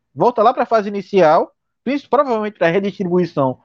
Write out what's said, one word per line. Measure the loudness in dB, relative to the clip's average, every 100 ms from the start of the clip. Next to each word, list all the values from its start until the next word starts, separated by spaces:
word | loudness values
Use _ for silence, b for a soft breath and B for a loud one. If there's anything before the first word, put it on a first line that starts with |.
| _
volta | -2 -2 2
lá | 0 0
pra | -2
fase | -2 -2
inicial, | -8 -2 2 4 4 0 _ _ _
princi-, | -6 -6 -2
provavelmente | -2 0 -4 -6 -2
pra | -2
redistribuição | 0 -4 -6 -2 -2 -2 -2 -2 -4